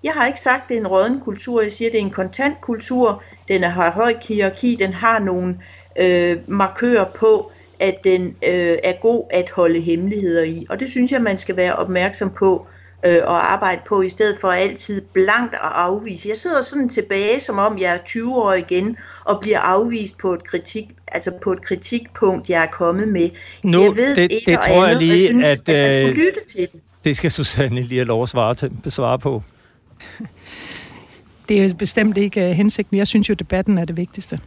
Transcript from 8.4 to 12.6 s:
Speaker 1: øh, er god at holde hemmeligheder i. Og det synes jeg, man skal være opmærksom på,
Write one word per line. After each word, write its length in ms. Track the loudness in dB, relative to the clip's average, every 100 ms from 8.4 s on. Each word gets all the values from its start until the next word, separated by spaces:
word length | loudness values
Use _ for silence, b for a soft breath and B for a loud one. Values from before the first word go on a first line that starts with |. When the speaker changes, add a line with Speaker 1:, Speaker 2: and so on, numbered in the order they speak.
| 0
Speaker 1:
øh, 300 | 0 2 2
er 100 | 0 0
god 220 | 0 0 0
at 180 | -2 -2
holde 300 | 2 2 2
hemmeligheder 640 | 0 -2 -2 -2 0 0
i. 220 | 0 -4 -8
Og 100 | -8
det 100 | -6
synes 200 | 0 0
jeg, 100 | 2
man 160 | 0 -2
skal 200 | -4 -2
være 180 | 0 0
opmærksom 540 | -2 0 -2 -2 -6
på, 380 | 0 2 2